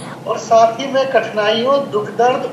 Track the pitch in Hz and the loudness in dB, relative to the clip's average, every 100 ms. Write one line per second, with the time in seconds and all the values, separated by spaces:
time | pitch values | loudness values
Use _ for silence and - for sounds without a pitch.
0 | - - - - - 226 226 233 269 254 | -6 -12 -8 -8 2 6 6 2 -4 -2
1 | 262 226 - 202 208 226 247 277 - 208 | 2 0 0 -2 0 0 2 0 0 -4
2 | 208 - 247 262 - | -4 0 0 0 -4